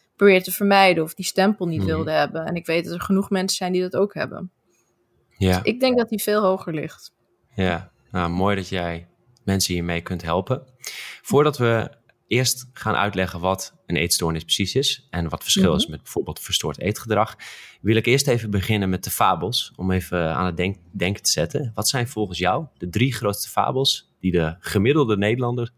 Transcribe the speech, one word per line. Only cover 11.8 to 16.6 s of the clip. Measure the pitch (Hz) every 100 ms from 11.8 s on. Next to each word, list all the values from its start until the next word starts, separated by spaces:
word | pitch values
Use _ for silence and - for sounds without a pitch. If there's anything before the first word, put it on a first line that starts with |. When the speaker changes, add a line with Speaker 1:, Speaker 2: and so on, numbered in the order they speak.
| - - _ _ -
Speaker 2:
eerst | 117 127 - -
gaan | - 107
uitleggen | - 104 92 92 85
wat | 90 95 - _ -
een | 80
eetstoornis | 87 - 82 80
precies | - - 95
is | 135 143 - -
en | 87
wat | 82
het | 80
verschil | - - 95
is | 76
Speaker 1:
Mhm. | -
Speaker 2:
met | 78
bijvoorbeeld | - - - 80
verstoord | - -